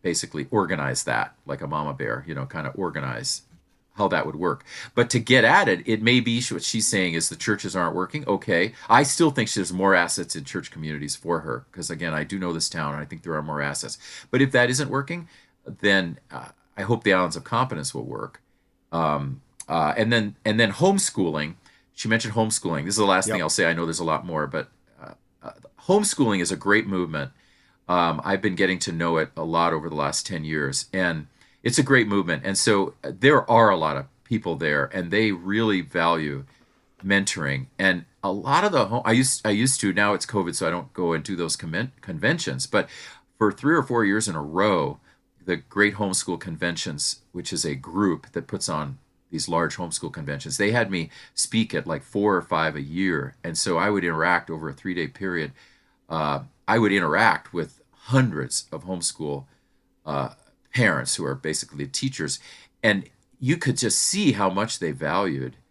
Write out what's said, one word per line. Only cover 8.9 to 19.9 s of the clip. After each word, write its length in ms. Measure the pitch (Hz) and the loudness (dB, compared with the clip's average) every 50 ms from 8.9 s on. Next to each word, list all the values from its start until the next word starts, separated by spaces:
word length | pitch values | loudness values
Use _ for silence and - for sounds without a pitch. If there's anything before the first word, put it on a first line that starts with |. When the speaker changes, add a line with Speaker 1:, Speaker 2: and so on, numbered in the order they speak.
| 117 127 | 6 6
Speaker 1:
still 300 | 147 135 - - 170 156 | 6 4 4 4 4 4
think 200 | 139 - 110 - | 4 2 -2 0
there's 220 | - 107 92 85 90 | 0 -2 -2 -2 -2
more 220 | 92 95 98 95 | 2 4 6 6
assets 400 | 87 87 85 - - 87 82 - | 6 4 2 0 -4 -4 -6 -8
in 80 | 80 71 | -10 -10
church 260 | - - 95 82 - | -8 -8 -8 -8 -8
communities 460 | - 82 78 78 76 73 73 71 - | -12 -10 -8 -8 -6 -6 -6 -8 -8
for 240 | - - 82 85 80 | -8 -2 -2 -2 -2
her, 260 | 78 78 60 60 - _ | -2 -4 -6 -8 -8 _
'cause 180 | - 95 82 - | -14 -10 -8 -8
again, 240 | 85 76 87 85 80 | -6 -4 -4 -2 -2
I 100 | 78 76 | -2 -4
do 140 | 71 101 | -4 -4
know 160 | 98 92 87 85 | -4 -2 -2 -2
this 160 | 82 78 - | -2 -2 -4
town, 240 | - 82 78 73 73 | -4 -4 -4 -4 -4
and 80 | 73 | -6
I 40 | 73 | -8
think 180 | 71 - 78 - | -10 -12 -12 -6
there 100 | 85 80 | -4 -4
are 80 | 78 | -4
more 180 | 76 78 76 73 | -4 -4 -4 -2
assets. 380 | 71 71 71 - - 62 - - - - - - - _ | -2 -2 -4 -4 -8 -8 -10 -12 -14 -18 -18 -18 -10 _
But 120 | - 127 | 4 4
if 100 | 139 135 | 4 6
that 180 | 135 123 123 123 | 8 6 6 6
isn't 220 | 127 131 147 - | 4 0 0 0
working, 360 | 123 135 139 - 170 175 165 - - - _ _ _ _ _ | -2 -4 -2 -4 -8 -10 -10 -16 -20 -20 _ _ _ _ _
then, 540 | - - - - 104 98 98 92 85 73 - _ _ | -18 -12 0 2 4 4 4 2 0 -6 -10 _ _
uh, 200 | 71 64 58 - - _ _ _ _ | -14 -14 -14 -14 -20 _ _ _ _
I 60 | 104 98 | -8 -2
hope 200 | 98 120 110 - | -2 -2 0 4
the 100 | 104 95 | 4 4
Islands 220 | 92 90 87 82 | 4 4 0 -2
of 80 | 87 - | -6 -6
Competence 520 | - 117 117 131 131 - 80 71 - - | -2 0 0 0 0 -4 -6 -8 -6 -8
will 100 | 65 58 | -8 -10
work. 360 | 58 60 52 52 - - - _ _ _ _ _ _ _ _ _ _ | -8 -10 -10 -10 -12 -14 -20 _ _ _ _ _ _ _ _ _ _
Um, 500 | 82 82 80 76 73 73 71 69 65 - _ _ _ _ - | -2 0 0 2 0 0 -2 -4 -8 -10 _ _ _ _ -8
uh, 280 | - - 82 80 76 | -4 0 0 2 2